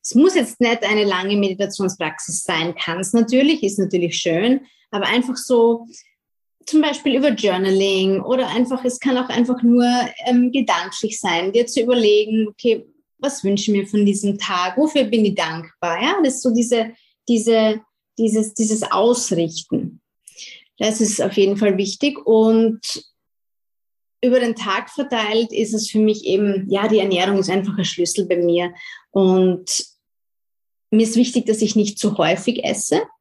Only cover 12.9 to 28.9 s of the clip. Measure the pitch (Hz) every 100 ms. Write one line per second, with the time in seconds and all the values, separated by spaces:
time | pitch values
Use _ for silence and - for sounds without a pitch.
12.9 | _ _ _ 277 277 196 202 214 202 196
13.9 | 208 202 202 202 202 - 180 185 254 302
14.9 | 294 220 226 208 190 160 165 165 _ 175
15.9 | 170 262 403 285 - 254 226 233 233 226
16.9 | - _ _ - 233 226 226 220 214 _
17.9 | _ _ - 226 214 214 - 214 220 -
18.9 | 190 233 240 - 170 165 - - - 165
19.9 | - _ _ _ - - - _ _ 214
20.9 | 220 208 - 196 202 196 202 208 185 190
21.9 | - 285 285 - 226 220 226 226 226 -
22.9 | - _ _ _ _ _ _ _ _ _
23.9 | _ _ _ 254 254 240 226 196 196 -
24.9 | - 277 233 208 220 226 - 220 214 220
25.9 | 214 214 214 - 190 208 196 190 196 208
26.9 | 214 196 180 190 202 190 196 196 - 170
27.9 | - 170 - 180 175 175 175 175 175 -